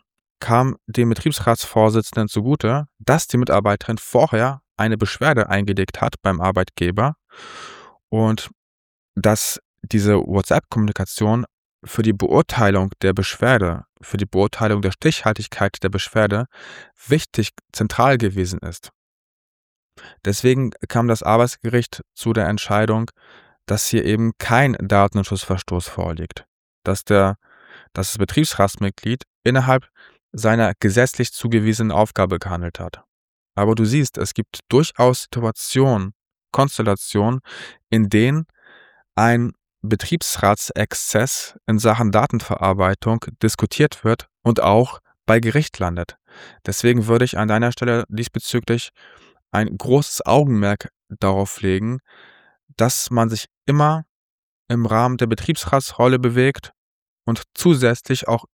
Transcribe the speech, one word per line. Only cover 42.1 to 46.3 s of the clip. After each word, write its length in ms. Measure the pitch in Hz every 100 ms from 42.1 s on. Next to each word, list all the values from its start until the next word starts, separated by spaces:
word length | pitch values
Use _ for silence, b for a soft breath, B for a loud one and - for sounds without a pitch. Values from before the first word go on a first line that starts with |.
Datenverarbeitung 1160 | 107 131 117 - 104 95 95 92 98 113 113 - -
diskutiert 600 | 110 - 110 - 147 -
wird 260 | 110 117 - _
und 180 | 117 113
auch 400 | 90 107 123 - _ _ -
bei 140 | 113
Gericht 380 | 117 147 151 -
landet. 380 | 90 87 85 - B